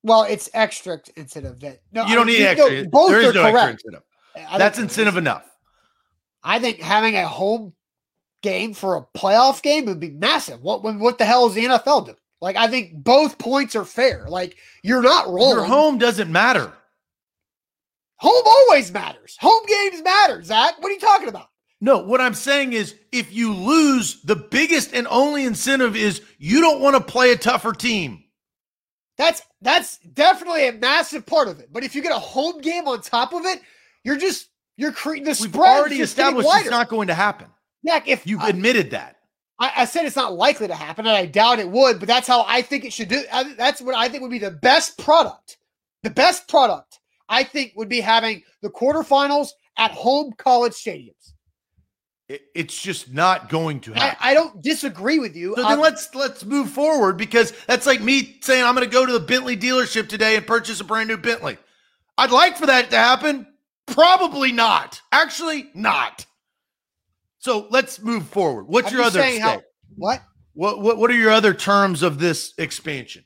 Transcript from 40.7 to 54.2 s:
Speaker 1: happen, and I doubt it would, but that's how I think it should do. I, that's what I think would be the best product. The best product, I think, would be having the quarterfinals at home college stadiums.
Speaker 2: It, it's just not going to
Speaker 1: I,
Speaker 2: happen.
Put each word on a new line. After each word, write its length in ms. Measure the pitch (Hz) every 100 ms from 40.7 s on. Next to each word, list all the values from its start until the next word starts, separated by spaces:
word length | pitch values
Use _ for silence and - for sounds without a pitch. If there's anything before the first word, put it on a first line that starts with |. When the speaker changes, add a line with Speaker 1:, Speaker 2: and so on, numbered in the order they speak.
Speaker 1:
happen, 320 | 160 151 165 220
and 100 | 208
I 80 |
doubt 360 | 180 202 226 240
it 100 | 180
would, 280 | 220 262 202
but 80 | 196
that's 220 | 247 247
how 160 | 247 202
I 140 | 247
think 240 | 247 277
it 80 | 240
should 160 | - 202
do. 160 | 262 240
I, 220 | 240 269
that's 260 | 226 254 -
what 140 | 254
I 120 | 240 240
think 100 | 269
would 100 | 254
be 80 | 240
the 120 | 202
best 480 | 156 247 302 - -
product. 580 | - 320 226 - - - _ _ _ _
The 80 | 226
best 360 | 226 330 359 -
product, 540 | 294 240 156 _ _ _ _ -
I 120 | 226
think, 300 | 262 294 254
would 140 | 202 214
be 140 | 240
having 400 | 208 226 226 196 _ _
the 80 | 202
quarterfinals 800 | - 254 302 - 277 277 285 285 _ _ -
at 140 | 220
home 420 | - 233 285 294 -
college 380 | 269 247 240
stadiums. 580 | - 220 156 117 _ _ _ _ _ _ _ _ _ _ _ _
Speaker 2:
It, 140 | 139 _ 170
it's 260 | 160 -
just 300 | 190 175 127
not 360 | 131 180 185 113
going 320 | 160 160 139
to 120 | 110
Speaker 1:
I, 40 | 107
Speaker 2:
happen. 200 | 269 -